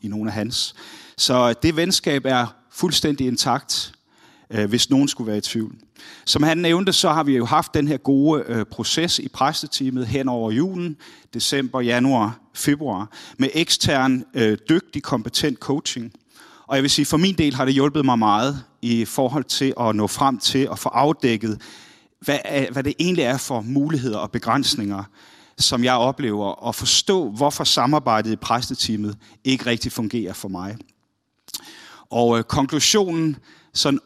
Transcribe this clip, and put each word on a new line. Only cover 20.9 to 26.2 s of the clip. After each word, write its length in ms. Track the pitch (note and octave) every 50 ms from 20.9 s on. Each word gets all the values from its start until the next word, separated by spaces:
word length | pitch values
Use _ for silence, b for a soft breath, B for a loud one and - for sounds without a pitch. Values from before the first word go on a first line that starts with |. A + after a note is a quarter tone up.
| - A#2+ C#3 D3+ D#3 - - B2 A2+ G#2+ A2 A2 G#2+ G2+ B B B B B B B B B B B _
hvad 180 | - - C#3+ B2+ -
er, 260 | G2 C#3+ C#3 C3+ F2 B2
hvad 100 | C#3 B2+
det 120 | D3 - -
egentlig 260 | D#3+ F3+ F3+ E3+ C#3
er 120 | A#2+ C3
for 240 | C#3 - - C3+ A#2
muligheder 580 | G#2 A#2 C3 C#3+ C#3+ D#3 D#3+ C3+ B2 B2+ G#2 G2+
og 120 | E2 G#2+
begrænsninger, 760 | - A#2 - A2+ A2+ C#3+ C3 - - - G#2 G2+ G2+ G2 G2 - B B B B B B B B B B
som 260 | - - C#3 A#2+ B2
jeg 100 | B2+ B2+
oplever, 520 | A#2+ A#2 C3 C3+ -